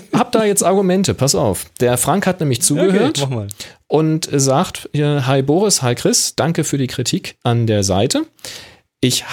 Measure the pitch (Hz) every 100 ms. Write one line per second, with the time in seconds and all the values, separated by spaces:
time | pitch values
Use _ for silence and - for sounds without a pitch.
0 | - 226 247 220 214 196 170 190 190 185
1 | 185 92 135 190 120 87 - - 123 123
2 | - 185 190 180 151 120 - 147 185 190
3 | 262 311 135 123 101 - - - _ 147
4 | 156 160 - 147 135 135 185 - - 143
5 | 147 143 131 139 135 165 208 - 123 123
6 | 175 247 - - 135 170 147 143 127 -
7 | 123 190 - - 123 117 113 107 98 92
8 | 120 277 320 _ - - - - _ _
9 | 127 123 -